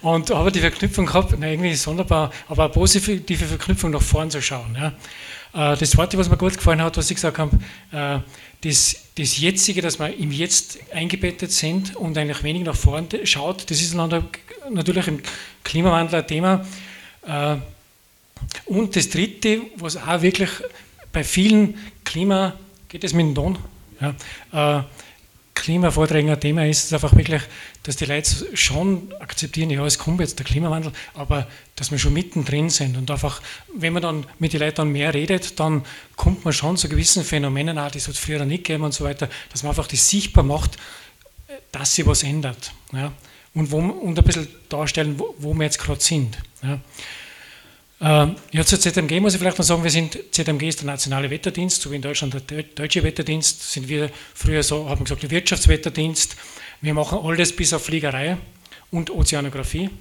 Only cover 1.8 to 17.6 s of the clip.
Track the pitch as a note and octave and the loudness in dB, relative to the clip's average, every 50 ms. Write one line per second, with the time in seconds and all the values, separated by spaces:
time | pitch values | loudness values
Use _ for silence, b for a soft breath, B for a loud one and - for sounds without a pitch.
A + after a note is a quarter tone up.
1.8 | - D3+ D#3 F3 F3+ E3+ E3+ D#3 D#3 C3+ B B B B D#3 D3+ D#3+ D3+ - E3 | -2 -2 -2 -2 2 2 2 2 2 0 B B B B 2 2 2 4 4 4
2.8 | F3+ F#3+ - G3+ G3 - G#3 F#3 D#3+ - F#3 - F3 D#3 D#3+ D#3 - - F#3 - | 4 6 4 4 2 0 -2 -2 -2 -4 -2 -2 -2 -2 -2 -4 0 0 0 2
3.8 | - E3 D3 D3 - - - D3+ D#3 D#3+ D3 D3 B2+ - C#3+ B2+ A#2 A2+ A2+ B2+ | 2 0 2 2 2 4 4 2 2 0 -4 -4 -4 -4 -6 -6 -6 -6 -6 -4
4.8 | D3 D#3 - - - - - - - - - - - - - E3+ D3+ D3 D3 C#3+ | -4 -4 -4 -6 -16 -18 -18 -16 -16 -16 -16 -18 -18 -12 -4 0 2 2 2 2
5.8 | D#3+ D3 - - E3 F3+ - F#3+ F#3 E3+ F3+ E3 F3+ F#3 F#3 - - F3 E3 D#3+ | 2 4 6 4 4 4 2 2 4 4 4 4 4 0 0 4 4 4 6 6
6.8 | E3 E3 D#3+ - D#3 - F#3 - - D#3+ D3+ - D#3 D3 C3 - B B B B | 2 2 0 0 -2 0 -2 0 0 0 0 0 2 4 4 2 B B B B
7.8 | B B - D3 C#3+ C#3+ C#3+ C#3 C3 B B B B B B B - D#3+ D3 C3 | B B -6 -4 -2 -2 -2 -2 -4 B B B B B B B -4 0 2 2
8.8 | - - - - - - _ - D3+ B2+ - C3 D3+ F3 G3 F#3+ - - F#3+ F3+ | 2 2 -2 -4 -12 -14 _ -4 -2 -2 -2 0 0 0 2 2 0 0 0 0
9.8 | F3 E3+ D3 - D#3 D3+ - C#4 F3+ D3+ C#3+ C#3 E3+ F3+ - - - - - - | -2 -2 -4 -2 -4 -6 -4 -4 -4 -4 -2 -2 -2 2 2 0 0 -2 -14 -16
10.8 | - - - E3 E3 F3+ F#3+ F#3+ F#3+ F3+ F3 - F#3+ F3 - - - D#3 E3 F#3+ | -16 -10 -6 -6 -4 -2 -2 -2 -2 -4 -2 -4 -6 -2 -2 -2 0 0 0 0
11.8 | F#3+ F#3+ - - - E3 D#3 D#3 D3+ D3 D3 - - D3+ D#3 F3+ F3+ E3 D3+ - | -2 -4 -6 -6 -6 -4 -2 -2 -2 -2 -2 -4 -2 -2 -2 -2 -2 -2 -2 2
12.8 | - C#3 C#3 D#3 E3+ D#3+ - A#3+ G#4 - F3 D3+ C#3+ E3 F#3+ F#3+ - - D#3+ D3 | 2 2 2 2 -4 -4 -6 -4 0 0 0 0 0 -4 -4 -4 -6 -4 -2 -2
13.8 | E3+ E3+ E3+ F3 E3 E3 E3 E3+ E3 - - - - - - - D4 C#4 A#3 F3+ | -2 0 0 0 0 2 0 0 -2 -4 -8 -16 -16 -20 -20 -16 -10 -6 -4 -2
14.8 | D#3 F3+ F3+ F#3 F3 F3 D3+ C#3 - B B B B B B B _ - - D#3+ | 0 0 0 0 0 0 -2 -4 -6 B B B B B B B _ -4 -2 2
15.8 | E3+ F#3 E3+ E3 E3 D#3+ E3 E3 D#3 - E3 D#3 F3 F#3 F#3+ F#3+ F#3+ B B B | 4 4 4 4 2 2 0 -2 -2 0 -2 0 2 4 2 2 0 B B B
16.8 | B B B B B B B B - G3 D3+ C#3+ D3 D3 D3+ C#3 | B B B B B B B B -10 -6 -4 -2 0 0 0 -2